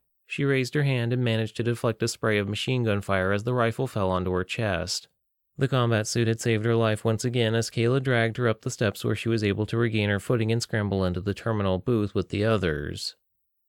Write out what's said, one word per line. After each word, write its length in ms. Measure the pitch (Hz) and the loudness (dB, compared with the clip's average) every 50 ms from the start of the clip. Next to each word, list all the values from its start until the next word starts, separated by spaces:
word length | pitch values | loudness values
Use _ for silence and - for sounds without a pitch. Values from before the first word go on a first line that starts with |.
| _ _ _ _ _ | _ _ _ _ _
She 180 | _ - - 147 | _ -6 -2 0
raised 300 | 139 139 135 127 120 - | 0 2 0 0 0 0
her 100 | 151 147 | 0 0
hand 280 | 139 135 123 117 117 | 2 2 0 0 0
and 120 | 123 123 127 | 0 0 2
managed 320 | 120 113 110 110 110 - | 2 2 0 0 -2 -4
to 60 | - | -2
deflect 400 | 110 117 120 113 - 123 110 - | -2 -2 -2 0 0 -2 -2 0
a 60 | - 117 | -2 -4
spray 300 | - - - 113 107 104 | -4 -2 0 0 2 2
of 100 | 101 101 | 0 0
machine 360 | 104 104 - - 131 127 120 | -4 -4 -2 -2 0 0 2
gun 160 | 113 101 101 | 2 0 0
fire 320 | 101 - 98 95 92 92 | 0 0 0 0 2 2
as 120 | 101 104 104 | 0 0 0
the 80 | 120 | -2
rifle 340 | 127 123 117 113 110 - 131 | 0 0 0 0 0 -2 -4
fell 240 | 127 - 110 98 92 | -4 -2 -2 0 0
onto 200 | 92 90 92 92 | 0 0 0 0
her 140 | 90 90 92 | 0 -2 -2
chest. 640 | - - - 117 107 95 82 85 90 - - - - _ _ _ _ _ _ _ _ _ - | -4 -4 -4 -2 0 0 -2 -2 -4 -6 -6 -8 -10 _ _ _ _ _ _ _ _ _ -4
The 100 | 139 127 | -2 0
combat 380 | - 131 123 117 113 107 107 | 2 2 2 2 2 2 0
suit 220 | - - 123 117 110 | 0 0 0 2 2
had 120 | 113 113 | 0 0
saved 240 | - 123 113 107 107 | 0 0 0 2 2
her 120 | 120 117 | 2 2
life 280 | 113 117 110 107 104 - | 2 2 2 0 0 0
once 200 | 117 110 107 - | 0 0 0 -2
again 300 | 127 117 127 117 110 110 | -2 0 0 0 2 2
as 140 | 113 113 - | 0 0 -2
Kayla 340 | - - 113 117 123 139 | -2 0 2 2 2 2
dragged 360 | 131 135 127 120 117 117 110 - | 0 2 2 2 2 0 0 0
her 100 | 123 120 | 0 0
up 140 | 113 - | 0 0
the 80 | - 127 | -4 -8
steps 340 | 123 - 127 104 98 - - | -4 0 0 0 0 0 -2
where 120 | 117 113 | -2 -2
she 120 | 104 - 113 | -2 0 0
was 160 | 113 113 107 | 0 2 2
able 220 | 104 98 98 107 | 0 0 0 -2
to 100 | 101 - | -2 0
regain 320 | 113 120 117 110 110 104 104 | 0 0 0 2 0 0 2
her 120 | 104 101 | 0 0
footing 300 | - - 131 120 110 110 | 0 0 0 0 2 2
and 100 | 113 117 | 0 0
scramble 420 | 117 - - 113 104 101 98 98 95 | -2 -2 -2 -2 -2 0 0 0 0
into 160 | 92 90 90 | 0 0 -2
the 140 | 90 104 98 | -2 -4 -4
terminal 440 | - - 117 113 104 101 98 92 90 | -4 -4 -4 -2 0 0 0 0 0
booth 360 | - - 123 113 104 101 - | 0 0 0 0 0 0 0
with 160 | 104 92 - | -2 -2 -2
the 140 | - 98 101 | -2 0 2
others. 720 | 110 113 107 95 87 78 71 73 78 87 95 - - - - _ _ _ _ _ _ _ _ _ | 2 2 2 2 0 0 0 -4 -6 -8 -8 -8 -10 -10 -12 _ _ _ _ _ _ _ _ _